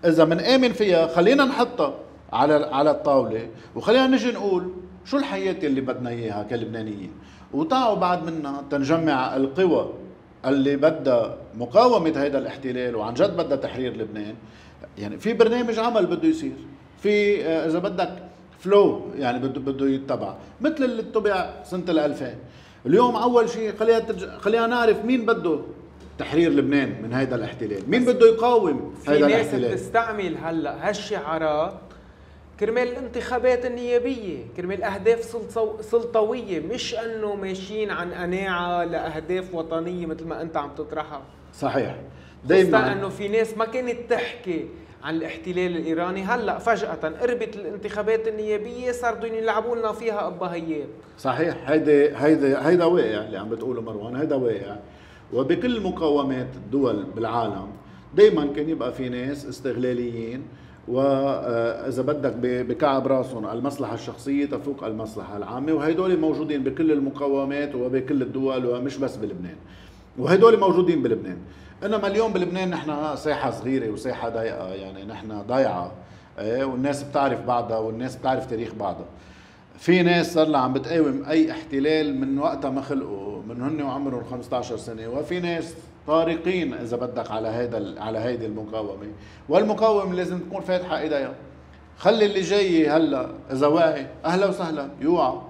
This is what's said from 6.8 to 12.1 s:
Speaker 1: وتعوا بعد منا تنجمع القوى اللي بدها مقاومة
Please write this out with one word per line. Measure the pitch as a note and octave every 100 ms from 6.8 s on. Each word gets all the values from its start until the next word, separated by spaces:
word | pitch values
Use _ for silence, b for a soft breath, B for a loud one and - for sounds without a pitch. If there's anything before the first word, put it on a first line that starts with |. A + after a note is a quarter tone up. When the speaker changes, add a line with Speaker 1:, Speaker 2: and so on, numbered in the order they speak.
| A2 G2+ F#2 - B B B
Speaker 1:
وتعوا | C3+ D#3+ C4 A#3+ G3
بعد | F3+ F3
منا | D#3+ E3 C#3+ C#3 C3+
تنجمع | C#3+ C3+ E3 D#3+ C3+ B2+ C3
القوى | C3+ C#3 F#3 C3+ - - F#2+ - - - C3
اللي | C#3 C3+ C#3
بدها | D3 D#3+ C#3 B2 G#2+ - - A2
مقاومة | A#2+ F#3+ B3 A3+ D#3+